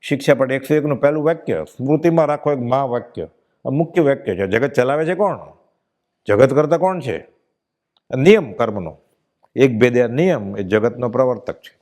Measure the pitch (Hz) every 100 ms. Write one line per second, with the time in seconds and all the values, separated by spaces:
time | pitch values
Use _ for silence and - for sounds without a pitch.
0 | - 135 151 135 131 135 - 151 147 131
1 | 143 156 151 165 - 90 76 - 131 151
2 | 170 165 147 147 151 143 120 131 139 120
3 | 117 - 78 _ _ _ - 135 165 170
4 | 147 139 - 90 98 107 135 - 127 147
5 | 160 180 202 123 76 _ _ _ _ _
6 | _ _ - 104 131 135 151 165 185 185
7 | 127 80 - _ _ _ _ _ _ _
8 | _ 131 151 214 135 92 113 104 82 -
9 | _ _ _ _ _ 123 135 113 123 123
10 | 120 123 185 147 98 104 95 107 113 120
11 | 123 123 127 113 - - - _